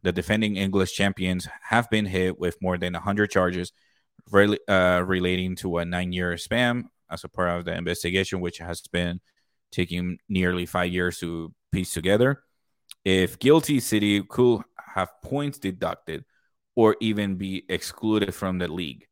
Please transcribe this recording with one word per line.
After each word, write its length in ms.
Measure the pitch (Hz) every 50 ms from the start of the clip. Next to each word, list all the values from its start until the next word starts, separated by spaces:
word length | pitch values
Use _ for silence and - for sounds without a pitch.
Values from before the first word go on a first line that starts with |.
| -
The 80 | 92
defending 460 | 85 95 - - 104 110 110 107 104
English 340 | 95 98 95 95 98 92 92
champions 560 | - - 98 98 95 - 92 92 92 90 85 - - -
have 280 | - - 110 117 113 -
been 160 | 110 107 107
hit 320 | 98 92 92 92 92 -
with 240 | - - 87 - _
more 160 | 95 92 90
than 160 | 87 87 90 87
a 60 | 85
hundred 320 | - 104 101 104 104 101
charges 400 | - 95 90 90 90 90 90 - _ _ _ _ _ _ _ _ _ _ _ -
rel-, 280 | 98 98 101 104 104 - -
uh, 340 | - 101 92 90 90 90 90 90
relating 500 | 92 95 92 90 90 92 90 92 92 92
to 200 | - - 92 85
a 80 | 85 85
nine-year 520 | 87 87 87 92 90 90 92 90 87 85
span 520 | 85 - - 110 120 123 120 120 123 - - _ _ _ _
as 140 | 85 - -
a 60 | -
part 280 | _ - 90 87 87
of 60 | 87 87
the 100 | 87 87
investigation, 680 | 87 87 87 85 - - 87 92 95 95 - - 92
which 160 | 90 87 -
has 240 | - 82 87 85 -
been 400 | - - - 90 87 87 87 90 _ _ _ _ _ _ _ _ _ _
taking 460 | - - 92 - 85 90 90 90 87 - _
nearly 380 | - 101 92 92 90 90 90 87
five 260 | - - 92 90 90
years 280 | 90 90 90 90 85 -
to 340 | 87 85 85 82 82 82 - _ _ _
piece 220 | - 98 92 - -
together. 500 | 85 82 92 101 107 123 135 143 - _ _ _ _ _ _ _ _ _ _ - _ _
If 340 | 98 92 95 92 87 - -
guilty, 400 | - 131 151 165 160 - 147 127
City 420 | - - 110 104 104 104 104 101 98
could 400 | - - - 123 123 117 104 - _ _ - - - -
have 160 | 95 92 - - _
points 360 | - - 135 143 143 143 139
deducted 680 | - - 95 92 90 - 82 87 _ _ - 80 - - _ _ _ _ _ _ _ _ _ _
or 220 | 120 113 110 104 -
even 360 | 113 110 107 104 104 101 95
be 280 | 90 95 95 95 92 - -
excluded 680 | 92 85 - - - - - 110 107 107 101 95 90
from 220 | - 98 95 92
the 100 | 90 90
league. 400 | 82 78 90 87 73 64 - _ _